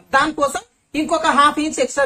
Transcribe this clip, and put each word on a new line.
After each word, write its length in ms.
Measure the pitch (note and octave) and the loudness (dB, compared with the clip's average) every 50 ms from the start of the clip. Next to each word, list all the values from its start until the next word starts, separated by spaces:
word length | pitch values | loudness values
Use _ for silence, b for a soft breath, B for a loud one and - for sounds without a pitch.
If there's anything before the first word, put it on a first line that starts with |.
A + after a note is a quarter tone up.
| - _ - | -6 _ 0
దానికోసం 460 | C#4 D4+ D#4 D#4 D4+ C#4+ C4+ C4+ F4+ - _ _ _ _ _ - C#4+ | 0 0 0 -2 -2 -2 -2 -2 -4 -10 _ _ _ _ _ -6 -6
ఇంకొక 320 | D#4 - E4+ D#4 D#4+ D#4+ B3 C#4 | -4 -2 -2 -2 0 0 2 4
హాఫ్ 220 | C#4+ D4 D4 D4+ D4+ | 4 4 2 0 -4
ఇంచ్ 160 | D#4 B3 - C4 | -4 -2 -2 -4
ఎక్స్ట్రా 200 | A#3+ - C#4 C#4 | -2 0 -2 -2